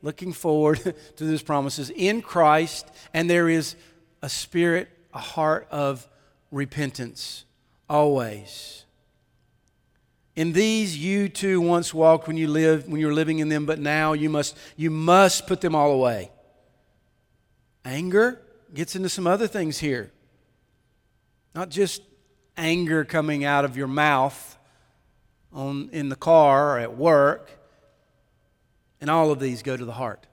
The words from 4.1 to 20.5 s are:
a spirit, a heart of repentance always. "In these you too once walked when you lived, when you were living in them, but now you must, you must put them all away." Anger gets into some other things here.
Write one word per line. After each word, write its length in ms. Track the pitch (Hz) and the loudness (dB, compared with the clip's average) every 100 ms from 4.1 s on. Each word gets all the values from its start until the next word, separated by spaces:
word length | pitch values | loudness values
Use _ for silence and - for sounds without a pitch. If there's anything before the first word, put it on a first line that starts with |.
| _ | _
a 80 | 139 | -10
spirit, 640 | - - 175 170 165 185 _ _ | -10 -6 0 0 0 -4 _ _
a 40 | - | -16
heart 480 | - - 156 160 - | -12 -4 0 -2 -4
of 360 | 147 143 135 - _ _ _ _ | -4 -4 -4 -12 _ _ _ _
repentance 960 | 139 139 139 143 127 120 - - - - _ _ _ _ | -8 -8 -6 -6 -6 -14 -12 -14 -16 -20 _ _ _ _
always. 960 | 147 147 139 117 107 - - - - _ _ _ _ _ _ _ _ _ _ _ _ _ _ _ - | 2 2 2 -2 -8 -16 -18 -18 -20 _ _ _ _ _ _ _ _ _ _ _ _ _ _ _ -4
"In 160 | 160 | -2
these 460 | 165 220 220 208 156 | 2 2 2 -2 -4
you 320 | 160 196 202 | -2 -2 -2
too 280 | - 196 185 | -2 -2 0
once 360 | 170 175 165 | 2 0 0
walked 340 | 160 160 160 160 | 4 6 6 2
when 80 | 160 | -4
you 120 | 160 | -2
lived, 380 | 151 160 160 147 | 2 2 2 0
when 140 | 156 | -4
you 60 | 156 | -2
were 80 | |
living 240 | 147 156 160 | 0 0 -2
in 100 | 156 | -2
them, 160 | 151 | -2
but 140 | 151 156 | -2 -4
now 340 | 147 151 156 | -2 0 0
you 160 | 156 156 | 0 -2
must, 300 | 151 143 - - - | -2 -4 -8 -20 -6
you 140 | 160 | -4
must 560 | 156 160 185 190 180 - | -2 4 6 6 4 -4
put 160 | 185 | -4
them 120 | 180 | -2
all 160 | 160 147 | 2 2
away." 400 | 135 127 110 90 _ _ _ _ _ _ _ _ _ _ _ _ _ _ _ | 4 2 -2 -10 _ _ _ _ _ _ _ _ _ _ _ _ _ _ _
Anger 600 | 127 131 180 190 233 247 - _ _ | -12 -8 -2 2 2 -2 -18 _ _
gets 200 | 147 165 | -10 -8
into 140 | 190 185 | -6 -6
some 180 | - 175 | -2 0
other 200 | 196 220 | 0 -2
things 320 | 214 160 139 | -4 -6 -4
here. 340 | 156 127 101 _ _ _ _ | -4 -4 -8 _ _ _ _